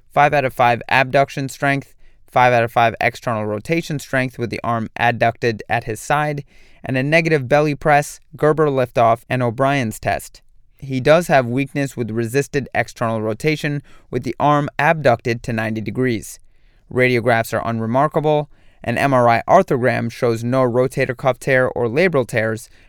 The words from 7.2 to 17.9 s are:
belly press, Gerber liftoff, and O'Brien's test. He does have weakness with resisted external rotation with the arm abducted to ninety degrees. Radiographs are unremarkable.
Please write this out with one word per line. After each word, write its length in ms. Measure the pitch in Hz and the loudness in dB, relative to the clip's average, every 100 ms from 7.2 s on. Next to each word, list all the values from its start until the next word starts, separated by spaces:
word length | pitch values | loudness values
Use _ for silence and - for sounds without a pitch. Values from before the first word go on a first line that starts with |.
| 165 156 120 | 2 0 2
belly 280 | 147 151 | 2 2
press, 460 | 143 160 147 147 - _ 135 | 0 2 2 0 -10 _ -2
Gerber 320 | 151 151 151 | 0 2 2
liftoff, 560 | 135 123 - 113 117 - | 0 0 2 2 2 -2
and 140 | 127 | -4
O'Brien's 580 | 120 117 135 143 113 - | -2 0 0 0 -2 -6
test. 400 | 113 82 - - _ _ _ - | -6 -6 -8 -20 _ _ _ -18
He 200 | 139 131 | -8 -2
does 280 | 123 160 175 | 4 4 4
have 200 | 143 120 | 2 2
weakness 480 | 123 139 147 139 | -2 -4 -4 -4
with 160 | - 113 | -4 -6
resisted 560 | 110 117 131 139 143 123 | -4 -2 -2 -2 -4 -4
external 460 | - 120 - 117 113 | -4 -4 -4 -4 -2
rotation 640 | 107 107 156 151 151 143 - - - | -4 -4 -2 -2 -4 -6 -10 -20 -10
with 120 | 123 | -8
the 120 | 127 - | -6 -2
arm 300 | 139 147 143 - | 2 2 0 0
abducted 640 | 147 160 139 117 123 117 | 0 2 2 2 0 -6
to 100 | - | -4
ninety 280 | 110 110 110 | -6 -4 -6
degrees. 600 | 104 104 127 110 - - - _ _ _ - | -6 -4 -2 -2 -8 -18 -20 _ _ _ -8
Radiographs 640 | - 127 123 117 113 113 | 0 2 2 2 0 0
are 160 | 110 - | -4 -4
unremarkable. 840 | 113 113 | -4 -2